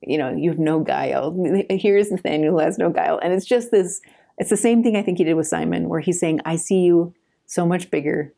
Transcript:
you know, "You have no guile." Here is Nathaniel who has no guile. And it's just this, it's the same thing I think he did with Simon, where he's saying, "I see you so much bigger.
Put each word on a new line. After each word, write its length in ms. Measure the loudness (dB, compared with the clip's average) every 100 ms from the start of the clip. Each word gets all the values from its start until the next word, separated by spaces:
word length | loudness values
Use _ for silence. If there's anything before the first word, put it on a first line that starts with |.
you 140 | -2 -2
know, 140 | -2
"You 200 | -2 -2
have 80 | 0
no 220 | 0 0
guile." 520 | 0 -2 -2 -2 -2 -2 -2 0 0
Here 260 | -2 2 2
is 140 | 2
Nathaniel 420 | -2 -4 0 0
who 60 | 2
has 200 | 0 0
no 120 | 0
guile. 280 | 0 0 0
And 100 | 0
it's 140 | -2 0
just 240 | -2 2
this, 300 | 0 0 -4 _ _ _ -10
it's 120 | -2
the 60 | 0
same 260 | 4 4
thing 140 | 4 0
I 60 |
think 160 | -2 0
he 60 |
did 100 | 2
with 120 | 2 0
Simon, 420 | -2 -2 -2 -2
where 120 | -2
he's 180 | -2 -2
saying, 220 | 0 -2
"I 120 | -2 -4
see 240 | 0 2
you 320 | 4 4 2 -6 _ _ _
so 200 | -2 0
much 240 | 0 -2
bigger. 420 | -4 -2 -4 -6